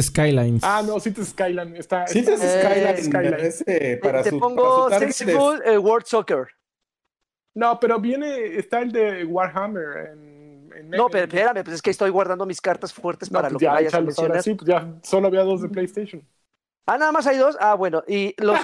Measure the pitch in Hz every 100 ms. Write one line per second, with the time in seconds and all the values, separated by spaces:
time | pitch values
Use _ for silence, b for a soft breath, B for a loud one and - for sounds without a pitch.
0 | 139 - 151 135 120 117 175 214 214 208
1 | 220 208 180 - 185 180 170 170 - 185
2 | 180 208 247 - 180 185 196 196 202 180
3 | 156 185 170 156 165 - 320 170 139 123
4 | 196 147 233 147 240 247 254 262 262 -
5 | 277 - 220 214 285 302 226 208 202 226
6 | - 226 190 151 131 _ _ _ _ _
7 | _ _ _ _ _ 214 233 233 226 226
8 | 226 277 294 269 214 175 - 233 247 226
9 | 214 185 165 180 185 175 202 202 151 151
10 | 151 151 147 147 147 143 147 156 156 185
11 | 240 202 170 170 226 208 165 165 202 185
12 | 196 190 185 180 190 175 - 175 190 -
13 | 175 165 - 135 135 131 151 151 156 165
14 | 160 147 160 165 196 202 165 175 165 160
15 | - 190 196 190 190 196 208 196 185 208
16 | 202 160 _ _ _ _ _ _ - 254
17 | 311 311 277 269 277 - 208 202 185 160
18 | - 202 196 - 208 214